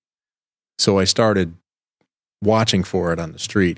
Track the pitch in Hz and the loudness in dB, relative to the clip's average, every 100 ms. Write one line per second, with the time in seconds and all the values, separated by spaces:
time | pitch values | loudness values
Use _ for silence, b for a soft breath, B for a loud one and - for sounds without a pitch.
0 | _ _ _ _ _ _ _ - - 98 | _ _ _ _ _ _ _ -2 2 2
1 | 92 - 113 101 85 85 _ _ _ _ | 2 2 2 2 -2 -6 _ _ _ _
2 | _ _ _ _ 104 110 113 98 87 95 | _ _ _ _ 0 0 2 0 -2 -2
3 | 87 82 82 69 - 104 90 | -2 -4 -6 -10 -6 0 0